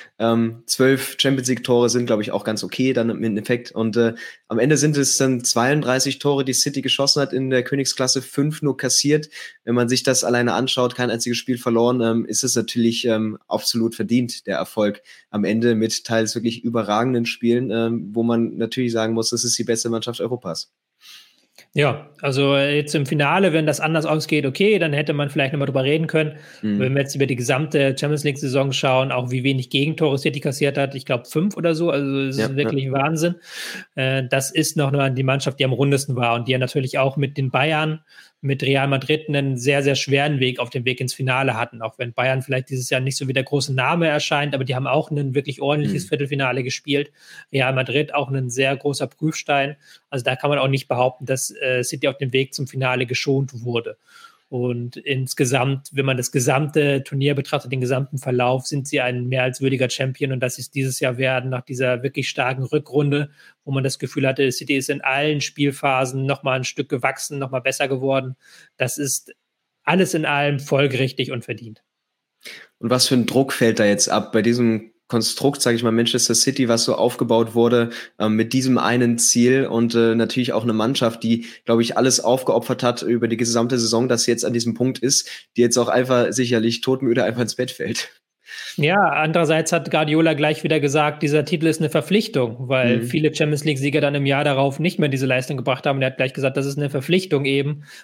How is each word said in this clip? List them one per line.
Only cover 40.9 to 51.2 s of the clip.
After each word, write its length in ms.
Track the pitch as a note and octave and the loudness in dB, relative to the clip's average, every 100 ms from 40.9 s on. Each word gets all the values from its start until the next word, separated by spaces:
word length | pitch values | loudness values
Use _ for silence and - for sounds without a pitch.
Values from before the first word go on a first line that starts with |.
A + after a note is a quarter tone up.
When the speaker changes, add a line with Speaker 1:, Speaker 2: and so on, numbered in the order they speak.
| B2+ | -2
Speaker 2:
ins 140 | B2+ | -4
Finale 420 | - C3 B2+ C3+ A2 | -4 -2 0 0 -2
hatten, 240 | A#2+ A#2 | -4 -6
auch 180 | A2+ - | -10 -8
wenn 140 | A#2+ | -6
Bayern 300 | A#2+ B2+ C3 | -2 0 0
vielleicht 280 | B2+ C#3 C3 | -2 -4 -4
dieses 200 | C3 B2+ | -6 -2
Jahr 100 | C3 | -2
nicht 160 | C3 C3+ | -2 -4
so 120 | C3+ | -2
wie 40 | |
der 120 | C3+ | -2
große 280 | C3 C#3+ C#3 | 0 -2 0
Name 360 | C3 B2+ E3+ D#3+ | 0 0 2 2
erscheint, 460 | D3 - D3 C#3+ | 0 0 0 0
aber 100 | C3+ | -2
die 100 | C3 | -2
haben 120 | B2+ C3 | -4 0
auch 220 | C#3+ - | 0 0
ein 240 | D3 C#3 | -2 -2
wirklich 260 | C3+ C#3 C3 | -2 -4 -4
ordentliches 420 | C3+ D3+ C#3 F#2 | -2 0 -2 -4
Speaker 1:
Mhm. 40 | F#2 | -4
Speaker 2:
Viertelfinale 540 | C#3+ C#3 C#3 C3 B2+ | -4 -2 -2 -2 -2
gespielt. 480 | B2+ - C#3+ C#3 C#3+ _ - - - | -4 -6 -2 -2 -2 _ -20 -20 -6
Real 200 | C#3 B2+ | -2 0
Madrid 420 | C3+ B2 C3 D#3 | 0 0 0 0
auch 140 | D3 C3 | -2 -2
ein 200 | C3+ B2+ | -2 -2
sehr 260 | A#2 C3+ C3+ | 0 0 0
großer 300 | C#3+ C3+ C3 | -2 -2 -6
Prüfstein. 680 | - D#3 - - C#3+ C#3 D3+ - - _ | -4 -4 -2 0 0 0 -6 -18 -20 _
Also 140 | C3+ | -6
da 120 | B2 C3 | -2 -2
kann 140 | C#3+ | 0
man 80 | C#3+ | 2
auch 100 | C3+ | 2
nicht 200 | C3+ - | 0 0
behaupten, 380 | B2 B2+ - | 0 0 0